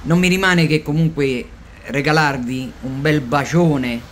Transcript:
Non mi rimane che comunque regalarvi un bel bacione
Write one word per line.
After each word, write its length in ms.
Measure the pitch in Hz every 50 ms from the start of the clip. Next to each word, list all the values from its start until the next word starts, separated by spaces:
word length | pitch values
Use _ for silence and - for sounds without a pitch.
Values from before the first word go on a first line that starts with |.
| -
Non 160 | 139 165 180
mi 80 | 180
rimane 400 | 185 180 185 190 185 180 175 165
che 160 | 147 156 156 156
comunque 640 | - 147 156 165 160 160 147 143 135 127 120 - - - - - - - - -
regalarvi 840 | - 117 139 143 151 151 160 156 147 139 131 123 120 131 131 131 120 - -
un 200 | - 131 131 135
bel 200 | 143 156 151 151
bacione 800 | 131 120 143 143 135 - 147 170 175 165 147 139 127 123 120 117 - -